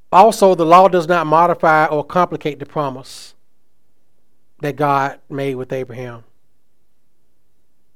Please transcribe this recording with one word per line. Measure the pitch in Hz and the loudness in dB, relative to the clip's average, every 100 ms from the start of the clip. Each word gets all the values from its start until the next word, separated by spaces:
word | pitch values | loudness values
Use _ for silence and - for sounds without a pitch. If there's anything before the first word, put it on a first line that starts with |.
| - | 0
also, | 170 220 214 196 180 | 4 4 4 2 2
the | 160 | 4
law | 175 190 | 4 4
does | 180 156 | 2 -2
not | 175 156 | -2 0
modify | 156 175 170 170 156 156 | 2 2 0 2 2 0
or | 151 | -2
complicate | 143 185 175 151 156 135 | -4 -2 -2 -4 -10 -10
the | 139 | -12
promise | - 143 127 131 - - - - - - - - - - - - - - - | -8 -8 -10 -18 -20 -20 -20 -20 -20 -20 -20 -20 -20 -20 -20 -20 -20 -20 -12
that | 147 131 | -10 -4
God | 147 139 139 135 - | -2 0 -2 -8 -14
made | 143 139 127 | -10 -8 -8
with | 127 | -10
Abraham. | 135 127 117 123 117 - - - - - - - - - - - - - - - - - | -10 -10 -12 -14 -16 -20 -20 -20 -20 -20 -20 -20 -20 -20 -20 -20 -20 -20 -20 -20 -20 -20